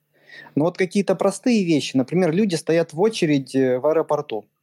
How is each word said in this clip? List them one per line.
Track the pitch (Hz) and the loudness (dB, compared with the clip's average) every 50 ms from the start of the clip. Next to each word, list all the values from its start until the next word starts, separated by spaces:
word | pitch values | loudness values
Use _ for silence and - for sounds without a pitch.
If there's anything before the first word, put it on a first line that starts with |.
| _ _ _ _ _ - - - - - - | _ _ _ _ _ -20 -20 -20 -14 -6 -2
Ну | 139 151 | 0 0
вот | 180 180 | 0 0
какие-то | - 190 180 - 202 190 - 190 | -2 -4 -2 0 -2 0 0 0
простые | - - 196 185 - - 254 233 214 185 | 0 0 -2 -2 0 0 0 2 2 2
вещи. | 170 160 135 - - - | 2 0 0 0 0 0
Например, | 131 127 - 151 180 185 160 156 | -2 0 0 0 0 0 0 2
люди | 190 226 196 165 | 0 0 0 -2
стоят | 151 - - 160 170 165 165 147 | -4 -2 0 0 0 0 -2 -2
в | 156 | -2
очереди | 202 226 220 - 180 151 147 139 131 - - 135 131 127 127 | -2 0 0 0 0 0 0 0 -2 -2 -2 0 0 2 0
в | 127 127 | 0 0
аэропорту, | 151 160 165 151 - 151 147 143 - 113 104 - _ _ _ | 0 0 0 0 -2 -2 -4 -4 -6 -10 -12 -12 _ _ _